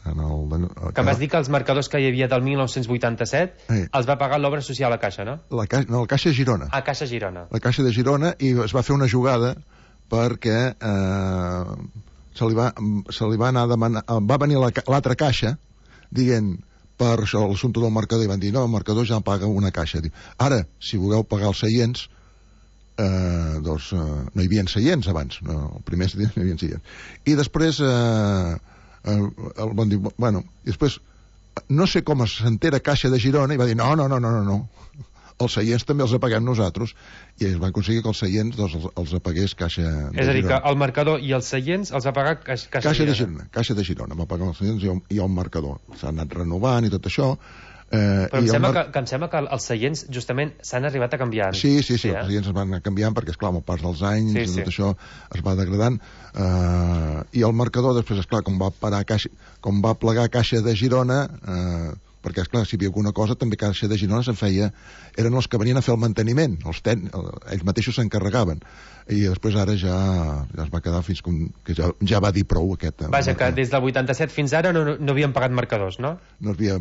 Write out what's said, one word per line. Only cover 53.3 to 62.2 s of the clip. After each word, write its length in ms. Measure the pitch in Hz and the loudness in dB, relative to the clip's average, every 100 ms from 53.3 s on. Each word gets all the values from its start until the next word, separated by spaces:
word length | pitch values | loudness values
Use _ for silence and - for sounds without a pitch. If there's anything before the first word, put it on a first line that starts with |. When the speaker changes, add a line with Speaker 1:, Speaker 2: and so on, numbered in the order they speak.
| 85 | -4
Speaker 1:
esclar, 160 | 101 | -2
amb 80 | 87 | -2
el 60 | 85 | -2
pas 160 | 85 | -4
dels 160 | 85 78 | -4 -2
anys 300 | 101 107 110 | 0 0 2
Speaker 2:
Sí, 80 | 110 | 0
Speaker 1:
i 60 | 110 | 0
tot 100 | 92 | -2
Speaker 2:
sí. 80 | 95 | -2
Speaker 1:
això 220 | 92 101 92 - - - 90 | -2 -2 -2 -8 -20 -12 -6
es 80 | |
va 100 | 92 | -2
degradant. 460 | 95 90 101 117 123 - - - | 0 0 2 2 0 -6 -20 -12
Eh, 880 | - 92 90 87 87 87 85 80 78 - 123 | -2 0 2 2 2 2 0 0 -4 -4 2
i 80 | |
el 80 | 113 | 2
marcador 420 | 117 117 123 127 120 | 2 0 2 2 2
després, 240 | - 98 | 0 -2
esclar, 160 | 90 113 | -2 -2
com 140 | 98 95 | 0 0
va 140 | 95 | -2
parar 320 | - 107 101 | -2 -2 -2
Caixa, 240 | 104 107 - - - - | 0 -2 -2 -10 -20 -10
com 240 | - 101 | -2 2
va 80 | 113 | 2
plegar 360 | 110 113 113 120 | 2 2 2 2
Caixa 340 | 120 113 117 | 2 2 2
de 100 | 110 | 2
Girona, 520 | 104 127 127 127 135 139 | 2 2 2 2 0 -2
eh, 640 | 156 98 90 90 85 82 - - - | -6 -6 -4 -2 -2 -4 -8 -16 -12